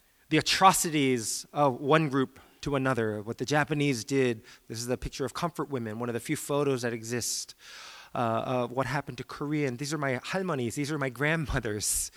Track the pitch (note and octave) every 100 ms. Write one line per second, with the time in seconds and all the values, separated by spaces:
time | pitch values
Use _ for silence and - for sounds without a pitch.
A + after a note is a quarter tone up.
0 | _ _ _ D#3 - - F#3+ F3 F3 D3+
1 | C3+ B2 A2 - - D3 C#3+ A#2+ C#3 D#3
2 | D#3 C3+ B2+ - - _ - C#3 C3 A#2+
3 | A2 G#2+ G#2 A2+ B2+ D3 C#3+ D3 C#3+ B2
4 | G#2 C#3 B2+ A2 - - - A2+ A#2+ B2
5 | - - C3 - E3+ - D3+ C3+ A2+ A2
6 | A#2+ A#2 - D3+ - C#3+ C#3+ C3 A#2+ A#2
7 | A2 A#2+ - - - - - - - -
8 | - - A#2 A2+ A2 B2+ A#2+ B2 B2 C#3+
9 | C#3 B2+ B2+ - D3 D3+ C#3+ A#2+ C#3+ D#3
10 | C#3 B2 - F#3+ F#3 D3 A#2 C#3+ C#3 D3+
11 | C3+ A#2 D3 E3 D3+ C3 A2+ G#2 - -
12 | -